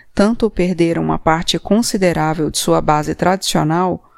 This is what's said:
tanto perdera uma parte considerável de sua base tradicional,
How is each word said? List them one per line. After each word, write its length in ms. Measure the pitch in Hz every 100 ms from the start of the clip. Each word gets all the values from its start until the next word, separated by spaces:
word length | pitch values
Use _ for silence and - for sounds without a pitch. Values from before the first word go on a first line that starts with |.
| -
tanto 380 | - 202 233 220
perdera 500 | - 180 170 170 165
uma 160 | 160 156
parte 400 | - 160 175 170
considerável 920 | - 208 233 214 190 160 156 160 151
de 80 | -
sua 200 | - 165
base 360 | 160 151 151 160
tradicional, 960 | 175 190 - 180 151 165 185 165 -